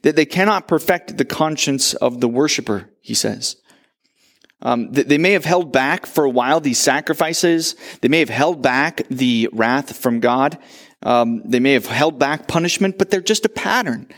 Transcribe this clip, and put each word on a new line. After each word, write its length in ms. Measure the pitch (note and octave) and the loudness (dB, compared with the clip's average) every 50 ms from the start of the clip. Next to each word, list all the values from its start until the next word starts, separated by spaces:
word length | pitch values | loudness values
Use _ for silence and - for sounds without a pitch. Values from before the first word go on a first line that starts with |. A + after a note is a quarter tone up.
that 160 | - D3 D3+ | 0 2 2
they 80 | D#3 D3+ | 2 0
cannot 420 | - - F3 F#3+ G#3+ G#3 F#3 - | 0 0 0 2 2 2 0 0
perfect 520 | - E3+ D3+ - - F3+ E3+ - - A3 D3+ | 0 -2 0 2 0 0 -2 -4 -6 -6 -4
the 80 | C3+ | -4
conscience 640 | B2 - - D#3 D#3 D#3 D3 - D3 C#3 C3 - - - | -4 -2 -2 -2 -2 0 -2 -2 -2 -2 0 -2 -2 -2
of 300 | - - B2 B2 B2 A#2+ | 0 -2 -2 0 0 0
the 60 | A#2 | 0
worshiper, 640 | A#2 C3 D3+ D3 - - B2+ - G#2 G2 - - _ _ _ | 2 0 0 0 0 -2 -4 -4 -4 -4 -6 -10 _ _ _
he 100 | - G#2+ | -6 -4
says. 440 | - - A2 G#2+ A2+ A#2 - - - _ _ _ _ _ _ _ _ _ _ _ _ _ _ _ _ _ _ _ _ - | -4 -2 -4 -4 -6 -8 -10 -10 -12 _ _ _ _ _ _ _ _ _ _ _ _ _ _ _ _ _ _ _ _ -4
Um, 320 | B2+ A#2+ A#2+ A2 - B2+ | -2 -2 -2 -4 -2 0
th-, 120 | C#3+ C3+ | 0 2
they 120 | C3 D3 D3 | 2 2 2
may 140 | E3 F#3 G3+ | 4 2 2
have 120 | F#3 - | 2 2
held 280 | D#3 F3+ F3+ F3 C#3 B2 | 0 0 0 0 0 0
back 340 | C3+ C3 C#3 E3 F#3 - | 0 0 0 -2 -4 -6
for 180 | - - D#3+ D3 | -4 -2 0 0
a 60 | C3+ | 2
while, 280 | A#2+ B2 A#2+ C3 D3+ E3 | 2 0 2 2 2 2
these 200 | D3+ C#3 A#2+ - | 2 0 0 0
sacrifices. 1000 | - - C3 D3+ D3+ - D3+ - E3+ D#3+ E3 - - F3 E3 E3 D#3+ - - - - - - - | 2 2 0 0 0 -2 -2 0 -2 -2 0 0 2 2 2 2 0 -4 -6 -10 -14 -20 -6 -2
They 80 | - B2 | 0 2
may 120 | D3 E3 | 2 2
have 100 | D3+ A#2+ | 2 0
held 320 | - B2 C#3+ E3 F3 C#3+ B2+ | 0 0 0 0 0 0 0
back 400 | C3+ B2 C3 C#3+ E3 - - - - | 0 2 2 0 0 -2 -6 -8 -8
the 400 | C3 B2+ C3 B2 A#2+ A2+ A2+ - - | -4 -2 0 0 2 2 0 0 0
wrath 420 | A2 A2 A#2 B2+ C#3 C#3 - - - | 0 2 2 2 0 -2 -6 -10 -6
from 220 | - B2+ A#2+ A#2 | -2 -2 0 2
God. 380 | A2+ A#2+ A#2+ C3 C3+ D3+ D#3+ - - - - - - - _ _ - | 2 2 2 2 2 0 -2 -4 -12 -20 -20 -20 -20 -20 _ _ -2
Um, 400 | - B2 A#2+ A#2+ A#2 A#2 A2 - | 0 2 2 2 2 -2 -4 -2
they 160 | - B2 B2 | 0 0 2
may 140 | B2 C#3 C#3 | 4 4 4
have 100 | B2 - | 2 2
held 340 | - A2 B2 D3 E3 D3+ B2 | -2 -2 0 0 0 0 0
back 300 | C#3 C#3 D3+ D3+ - - | -2 -2 -2 -4 -4 -4
punishment, 480 | - E3 E3+ F3 - - G3+ G3 F#3+ | -2 0 0 0 0 0 0 -2 0
but 140 | G3 - - | 0 0 0
they're 100 | G3+ F#3+ | 0 0
just 240 | F3+ - A3 G#3+ - | 0 0 0 0 0
a 60 | - | -2
pattern. 580 | - - - G3 G#3+ B3+ A#3+ D3+ A#2+ - - - - | -4 -4 -4 -2 0 0 0 -2 -4 -6 -10 -14 -20